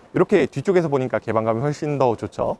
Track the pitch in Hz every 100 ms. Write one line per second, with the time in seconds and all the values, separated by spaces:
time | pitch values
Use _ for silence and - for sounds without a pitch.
0 | - 143 180 185 - 143 131 185 160 139
1 | 127 107 - 110 110 113 143 143 151 143
2 | 131 107 104 - 120 -